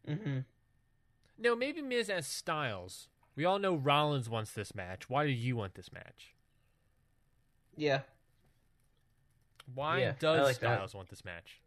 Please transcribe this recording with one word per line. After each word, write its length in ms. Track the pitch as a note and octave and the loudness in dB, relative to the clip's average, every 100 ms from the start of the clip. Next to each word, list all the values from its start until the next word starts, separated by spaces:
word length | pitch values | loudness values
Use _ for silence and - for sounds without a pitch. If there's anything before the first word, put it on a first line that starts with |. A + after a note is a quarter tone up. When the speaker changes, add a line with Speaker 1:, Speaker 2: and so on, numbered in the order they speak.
| - | -4
Speaker 1:
Mm-hmm. 300 | D3 A3 C3+ C3 _ _ _ _ _ _ _ _ - | -4 -2 -2 -4 _ _ _ _ _ _ _ _ -2
Speaker 2:
No, 180 | A#3 A#3 | 0 2
maybe 260 | C4 E4 | -2 -4
Miz 260 | C#4 B3 G#3+ | -2 0 0
asks 240 | F#3 D3 | -2 -4
Styles. 760 | - - D#3 C#3 G2 F2+ - - _ _ | -6 -2 0 0 -4 -8 -14 -18 _ _
We 100 | - | 0
all 140 | E3+ G3 | 2 4
know 160 | G3 | 2
Rollins 560 | E3 C3+ C#3+ D3+ C#3+ A2+ | 2 4 6 6 2 0
wants 220 | A2+ G#2+ | -4 -4
this 220 | - G2+ | -8 -8
match. 360 | G#2 F2+ F#2 - | -8 -8 -10 -2
Why 160 | B2+ D3 | 0 2
do 60 | |
you 240 | B2 A#2+ A#2+ | 0 0 -2
want 180 | G2 | -4
this 180 | F#2+ F2+ | -8 -16
match? 420 | - - - - _ _ _ _ _ _ _ _ _ _ _ _ _ _ - | -16 -18 -20 -20 _ _ _ _ _ _ _ _ _ _ _ _ _ _ -2
Speaker 1:
Yeah. 240 | D3 C3+ - _ _ _ _ _ _ _ _ _ _ _ _ _ _ _ - | 0 0 -2 _ _ _ _ _ _ _ _ _ _ _ _ _ _ _ -12
Speaker 2:
Why 280 | B2+ D3 F3 | -4 0 2
Speaker 1:
Yeah, 80 | A2+ | 2
I 100 | C3+ | 2
Speaker 2:
does 240 | D#3 D#3+ | 4 6
Speaker 1:
like 140 | C#3 B2 | 6 4
that. 160 | A#2 A#2 | 2 0
Speaker 2:
Styles 180 | F#2+ | -2
want 140 | G2 F#2 | -10 -14
this 160 | G2+ | -14
match? 360 | F#2+ E2+ - - | -12 -12 -14 -20